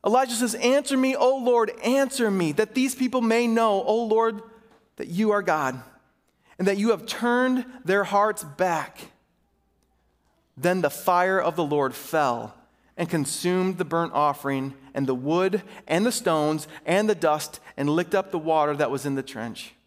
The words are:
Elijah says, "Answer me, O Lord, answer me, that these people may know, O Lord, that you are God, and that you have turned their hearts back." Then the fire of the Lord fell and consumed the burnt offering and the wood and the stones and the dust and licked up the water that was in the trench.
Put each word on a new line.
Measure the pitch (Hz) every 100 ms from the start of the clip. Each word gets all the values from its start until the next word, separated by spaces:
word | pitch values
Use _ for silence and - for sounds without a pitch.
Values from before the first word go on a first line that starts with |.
Elijah | - 240 262
says, | 233 247 220
"Answer | 240 277 285 269
me, | 262
O | 269 247 269
Lord, | 247 240 220 -
answer | 196 269 269 269 226
me, | 196 165
that | 147 214
these | - 262 254
people | 254 254
may | 226 226 240
know, | 226 226 196
O | - 220
Lord, | 233 220 226 208 - - _ _ _ _
that | -
you | 170 214
are | 202
God, | 180 156 135 127 117 - _ _ _ _ _ _
and | 185
that | 196
you | 214
have | 202 233
turned | - 240 247 254 254 247 -
their | 160 196
hearts | 190 202 214 208
back." | 160 139 185 165 139 - - _ _ _ _ _ _ _ _ _ _ _ _ _ _ -
Then | 170 185
the | 151
fire | - - 180 180 190
of | 170
the | 165
Lord | 151 147 135
fell | 123 - 160 143 120 113 - _ _ _ -
and | 165
consumed | 170 143 - 175 180 185 185
the |
burnt | 156 165 165
offering | - 147 139 139 135 135 135 -
and | - 135
the |
wood | 127 135 170 190 196 - - -
and | 165
the | 226
stones | 233 - 160 151 156 - -
and | - 180 214
the |
dust | 190 156 151 - - - -
and | 143
licked | 156 175 196
up | 190
the | 180
water | 156 160 147
that | 147 139
was | 135 139
in |
the | 139
trench. | 131 113 113 104 - _